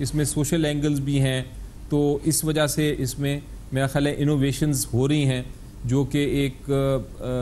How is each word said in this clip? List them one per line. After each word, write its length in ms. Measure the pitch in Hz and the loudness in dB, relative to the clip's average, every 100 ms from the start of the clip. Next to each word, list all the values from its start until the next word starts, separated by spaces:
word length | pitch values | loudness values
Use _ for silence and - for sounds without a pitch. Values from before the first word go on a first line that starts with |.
इसमें 240 | 135 151 143 | -2 0 0
social 400 | 156 135 170 147 | 0 0 2 2
angles 340 | 147 151 143 | 2 0 0
भी 200 | 139 139 | 0 2
हैं, 260 | 135 131 127 - - - - | 2 0 -4 -10 -14 -14 -2
तो 300 | 147 143 143 151 | 2 2 2 0
इस 200 | 147 156 | 0 0
वजह 220 | 151 147 | 2 2
से 240 | 156 151 | 2 0
इसमें 500 | - 127 - 139 143 - - - | 0 -2 -2 -2 -2 -6 -14 -4
मेरा 140 | 135 135 | 0 0
ख्याल 200 | 147 143 | 2 0
है 140 | 147 | 2
innovations 680 | 143 147 139 135 151 135 - | 2 4 2 2 0 0 0
हो 140 | 117 139 | 0 2
रही 160 | 151 | 4
हैं 300 | 135 127 131 - - - 120 | 2 0 -4 -12 -16 -8 0
जो 200 | 135 139 | 0 2
कि 140 | 147 | 0
एक, 420 | 143 139 139 - 139 139 139 135 113 - 123 127 | 2 2 0 -2 -2 0 2 0 -4 -8 -4 -4